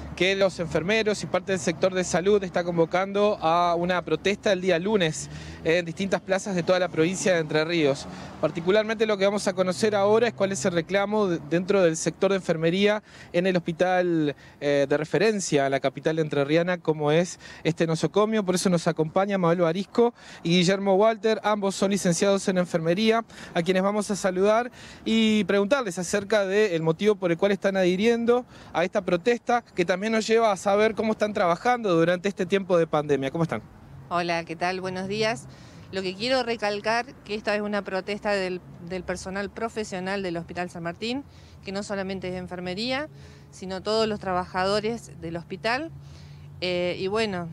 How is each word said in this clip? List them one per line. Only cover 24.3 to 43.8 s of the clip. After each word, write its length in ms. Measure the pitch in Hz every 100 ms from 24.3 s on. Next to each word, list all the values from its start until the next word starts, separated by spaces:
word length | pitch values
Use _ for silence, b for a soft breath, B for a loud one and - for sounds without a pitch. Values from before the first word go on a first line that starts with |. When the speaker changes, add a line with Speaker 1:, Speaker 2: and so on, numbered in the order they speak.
| 180 202 214 247 B B B -
Speaker 1:
y 380 | 220 220 214 190
preguntarles 520 | 202 202 277 226 175
acerca 480 | 175 202 202 214 196
del 380 | 202 214 165
motivo 320 | 160 160 208 202
por 160 | 185
el 60 | 165
cual 140 | 202
están 260 | 202 196 190
adhiriendo 680 | 185 180 226 233 233 247 247 B B
a 100 | 151
esta 180 | 175 214
protesta, 600 | 185 175 202 240 - 240 -
que 120 | - 175
también 180 | 185
nos 240 | 214 220 220
lleva 240 | 226 226
a 60 | 190
saber 380 | 208 202 220 202
cómo 180 | 226
están 180 | 208 214
trabajando 640 | 208 180 170 240 247 220 165
durante 320 | 165 180 196
este 180 | 196 180
tiempo 320 | 196 185 180
de 80 | 160
pandemia. 460 | 151 147 135 135
¿Cómo 120 | 165 160
están? 160 | 113 - - - - -
Speaker 2:
Hola, 340 | 175 175 170
¿qué 140 | 165 165
tal? 240 | 180 185
Buenos 260 | 185 185 190
días. 400 | 208 220 233 - B B B B
Lo 80 | 190
que 120 | 190
quiero 300 | 190 240 262
recalcar, 600 | 233 226 208 208 214 233 240 -
que 120 | - 208
esta 200 | 214 208
es 60 |
una 220 | 208 208
protesta 480 | 196 190 185 202 214
del, 280 | 202 185 180 - - 170
del 140 | 185
personal 460 | 180 180 190 196 202
profesional 720 | - 226 233 214 190 185 202
del 140 | 190 170
Hospital 340 | 165 175 180
San 140 | 180
Martín, 400 | 170 170 220 254 285 B B B
que 80 | -
no 120 | 196
solamente 440 | 202 196 190 190 185
es 80 | 185
enfermería, 720 | 175 180 180 180 240 262 311 B B B B
sino 320 | - 185 185